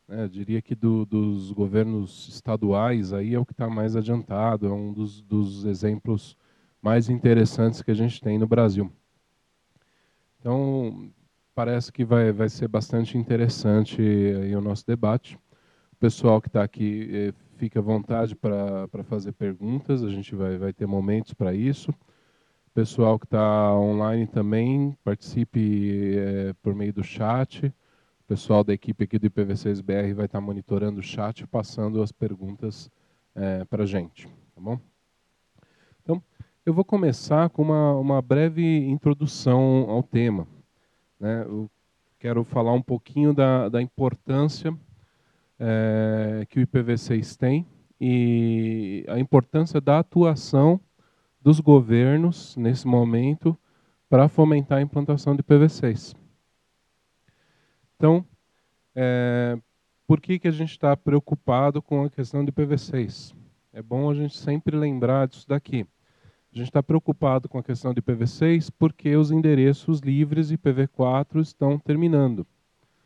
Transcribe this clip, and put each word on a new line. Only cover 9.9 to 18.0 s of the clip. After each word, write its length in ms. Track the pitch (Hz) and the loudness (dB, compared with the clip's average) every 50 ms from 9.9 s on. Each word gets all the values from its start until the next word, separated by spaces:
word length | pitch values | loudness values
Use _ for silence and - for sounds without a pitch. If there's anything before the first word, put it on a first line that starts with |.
| _ _ _ _ _ _ _ _ _ _ | _ _ _ _ _ _ _ _ _ _
Então, 720 | - 120 123 135 139 135 135 135 123 110 101 95 95 98 - _ _ _ _ _ _ _ _ | -6 -4 -2 -2 -2 -2 -2 -4 -4 -6 -8 -12 -16 -20 -20 _ _ _ _ _ _ _ _
parece 360 | 127 117 120 120 123 120 - | -2 -2 0 0 -2 -4 -4
que 140 | - - 123 | -4 -4 0
vai, 260 | 113 120 117 113 110 | 2 4 4 4 4
vai 180 | 104 101 110 107 | 2 0 -2 -2
ser 180 | - - 123 | -2 -4 -4
bastante 500 | 110 113 107 - - - 117 113 110 - | -2 -2 -4 -2 -2 -2 -2 -2 -2 -4
interessante 800 | 123 117 - 117 117 120 117 - - - 107 107 107 107 - - - | -4 -2 0 0 0 0 0 0 0 0 2 2 2 2 0 0 0
aí 560 | 110 107 104 101 101 101 98 98 98 98 101 | 2 2 2 2 2 2 0 -2 -4 -4 -4
o 60 | 101 | -4
nosso 240 | 104 104 101 101 - | -4 -4 -6 -6 -4
debate. 540 | - 117 117 110 104 113 123 - - - - _ _ _ _ _ _ _ _ _ _ _ | -4 -4 0 0 0 0 -2 -4 -10 -20 -20 _ _ _ _ _ _ _ _ _ _ _
O 20 | |
pessoal 440 | _ - 117 - - - 120 110 110 | _ 0 0 2 2 4 4 4 4
que 120 | - - | 2 0
tá 100 | - 110 | -2 -2
aqui, 480 | 101 101 - - 107 104 104 107 110 - | -2 -2 -4 -4 -4 -4 -4 -6 -8 -8
eh, 220 | 98 104 101 101 95 _ _ _ _ | -6 -4 -4 -4 -6 _ _ _ _
fique 220 | - 127 110 - 113 | -8 -8 -4 -2 -2
à 20 | |
vontade 540 | 101 107 110 107 | 0 0 -2 -2